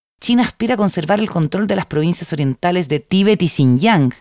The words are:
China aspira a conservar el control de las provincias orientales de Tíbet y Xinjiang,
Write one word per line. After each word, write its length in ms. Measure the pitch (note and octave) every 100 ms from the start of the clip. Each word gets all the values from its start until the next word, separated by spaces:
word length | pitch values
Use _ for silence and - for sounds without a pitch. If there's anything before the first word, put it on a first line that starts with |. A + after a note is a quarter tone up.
| _ _
China 240 | - A#3+
aspira 300 | A#3+ - A3+
a 40 | B3
conservar 400 | G3+ - D#3 G#3
el 100 | G#3+
control 380 | F3 D3+ F#3 G#3
de 100 | G3
las 80 |
provincias 480 | - D3+ D#3+ F3 D#3+
orientales 560 | D3+ C3+ B2+ F3 F3+ D3
de 120 | D3
Tíbet 420 | - F#3+ G3 G#3+
y 60 | E3+
Xinjiang, 680 | - C3 B2 G#3+ G3+ C3 -